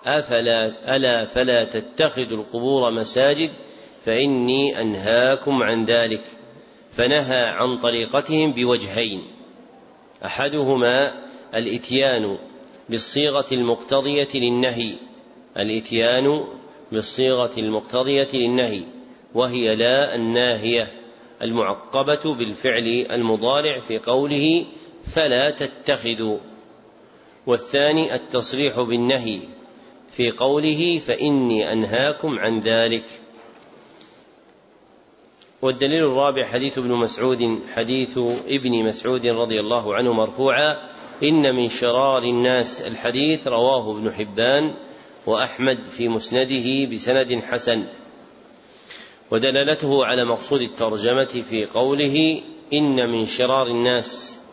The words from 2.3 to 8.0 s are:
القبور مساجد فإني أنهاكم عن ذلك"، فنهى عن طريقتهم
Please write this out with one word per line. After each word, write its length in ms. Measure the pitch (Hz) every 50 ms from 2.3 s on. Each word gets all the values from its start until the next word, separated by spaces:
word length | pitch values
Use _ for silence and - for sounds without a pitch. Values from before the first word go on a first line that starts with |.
| 113 107
القبور 520 | 107 - - 117 120 131 139 135 123 117
مساجد 600 | 113 113 110 110 - 127 131 139 143 147 165 156 - - - - - - - - - - -
فإني 760 | 113 113 117 135 143 139 127 123 123 127 135 139 139 - 95
أنهاكم 840 | 113 110 104 95 95 107 113 120 123 131 135 135 - 143 139 131 117
عن 220 | 104 117 113 113
ذلك"، 400 | 107 117 117 117 113 110 107 - - - - - - - - - - - - - - -
فنهى 520 | - 120 127 143 151 139 127 131 127 120 113
عن 300 | 87 90 120 127 127 120
طريقتهم 760 | 123 120 117 117